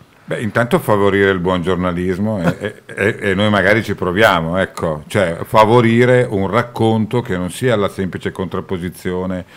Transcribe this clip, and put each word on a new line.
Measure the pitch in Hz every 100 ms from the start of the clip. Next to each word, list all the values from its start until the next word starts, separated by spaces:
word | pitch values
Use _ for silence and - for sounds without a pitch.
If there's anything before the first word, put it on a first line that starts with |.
| _ _ -
Beh, | 156
intanto | 113 98 120 180
favorire | - 107 101 98 98
il | 95
buon | 87 92
giornalismo | 85 90 90 87 90 90 107 113
e, | 170 -
e, | 104 - -
e, | - 101 - 98
e |
noi | 95 107
magari | 104 92 107
ci | 104 95
proviamo, | 92 90 110 90 82 90
ecco, | 92 - 87 76 76
cioè | 110 90 85
favorire | 98 110 107 120 113 117 123 123 120
un | 101 95
racconto | 107 117 - 113 110 107 123
che | - 92
non | 90
sia | - 127 110
la | 98
semplice | - 95 82 98
contrapposizione | 85 90 92 87 95 87 - 95 90 92 92 87